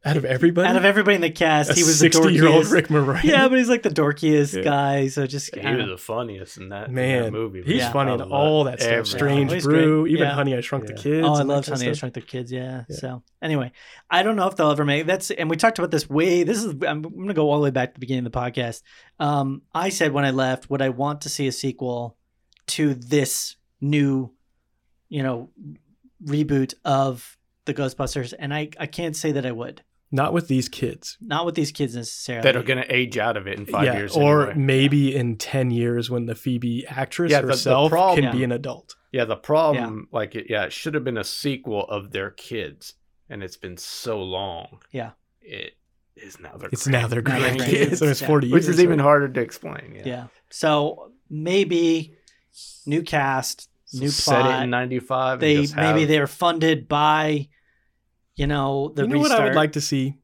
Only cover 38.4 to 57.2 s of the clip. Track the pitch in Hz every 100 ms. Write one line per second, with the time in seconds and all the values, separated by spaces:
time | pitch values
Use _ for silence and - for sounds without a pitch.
38.4 | 127 120 127 120 _ - _ 131 113 107
39.4 | - 156 160 131 117 107 104 120 104 117
40.4 | - 107 92 - 160 151 127 113 110 -
41.4 | 143 131 - 104 - 104 98 98 101 -
42.4 | - 117 78 - - _ _ _ _ 104
43.4 | 95 - 95 87 - - 123 107 92 92
44.4 | 98 85 - - _ 131 113 _ _ _
45.4 | 220 101 - _ _ _ _ _ 98 -
46.4 | 85 - - 123 135 127 117 120 120 131
47.4 | 131 127 123 - 143 170 151 131 139 151
48.4 | 123 165 170 170 180 156 139 147 139 127
49.4 | 117 - - - - 101 127 123 123 _
50.4 | _ - 160 151 151 - - _ _ 151
51.4 | 160 190 175 170 165 165 156 _ _ _
52.4 | _ - - - - 151 165 151 135 131
53.4 | 127 - - _ _ 131 139 139 - 123
54.4 | 127 131 123 123 127 127 120 131 131 127
55.4 | 156 147 143 151 - 160 151 151 143 -
56.4 | 175 165 160 156 117 147 151 156